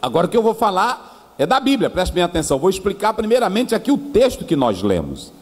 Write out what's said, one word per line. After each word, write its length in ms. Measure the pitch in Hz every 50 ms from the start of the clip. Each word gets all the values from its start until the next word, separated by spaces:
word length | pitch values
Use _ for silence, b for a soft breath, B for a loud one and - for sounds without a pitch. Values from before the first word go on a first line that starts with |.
Agora 260 | - 127 120 160 175
o 40 | 175
que 60 | -
eu 60 | 233
vou 120 | 220 226 220
falar 800 | 220 233 220 190 180 196 240 254 - - - - - - - - -
é 80 | 135
da 120 | 160 233 269
Bíblia, 320 | 269 254 277 262 180 131
preste 220 | - 170 185 170
bem 100 | - 180
atenção, 360 | 180 170 175 170 156 - 151 135
vou 120 | 139 190
explicar 440 | 185 190 - 202 196 196 - 214 220
primeiramente 600 | 214 220 214 226 254 240 196 185 214 254 - -
aqui 160 | 208 - -
o 80 | 285 -
texto 460 | - - - 196 247 254 247 - 175
que 120 | - 165
nós 260 | 147 131 120 104 87
lemos. 500 | 92 104 98 87 76 71 69 - - - - -